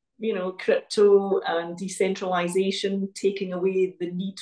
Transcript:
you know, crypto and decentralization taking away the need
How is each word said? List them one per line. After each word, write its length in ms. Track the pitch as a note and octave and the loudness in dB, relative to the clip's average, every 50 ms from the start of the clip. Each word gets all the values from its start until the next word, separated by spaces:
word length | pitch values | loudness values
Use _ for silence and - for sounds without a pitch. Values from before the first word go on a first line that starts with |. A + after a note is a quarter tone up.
| _ _ _ _ | _ _ _ _
you 160 | G#3+ A3 G#3 | -4 -4 -2
know, 180 | F#3 F3+ F#3 | -2 -4 -4
crypto 880 | F#3 - - - F#3+ - - _ - A3 G#3 G3+ G3 G3 G3 G3 G3 - | -6 -4 0 0 0 0 0 _ 2 4 6 8 8 6 6 2 0 0
and 360 | - D#3 E3+ E3+ E3+ E3+ F3 | 0 0 -2 -2 -4 -6 -8
decentralization 1300 | F3+ G3 F#3+ - - G3+ F#3+ F#3+ - G3 F#3 F#3 F3 F3 F3 F3+ F#3+ F#3+ F#3+ F#3+ - - G3 G3 G3 G3 G3 - | -8 -8 -10 -2 0 0 0 0 -2 -2 -2 0 0 0 0 0 0 0 0 0 -2 -2 -2 -2 -2 -4 -6 -6
taking 380 | - - G3 G3 - G3 F3+ | -2 -2 -2 0 0 -6 -4
away 420 | F3+ F3+ F3+ F#3+ F#3 F#3+ F#3 F3+ - _ | -4 -2 -2 0 2 2 0 0 -2 _
the 100 | F3 F3 | -8 -6
need 280 | F3+ F3+ G3 G3 G3 - | -4 -6 -6 -6 -8 -12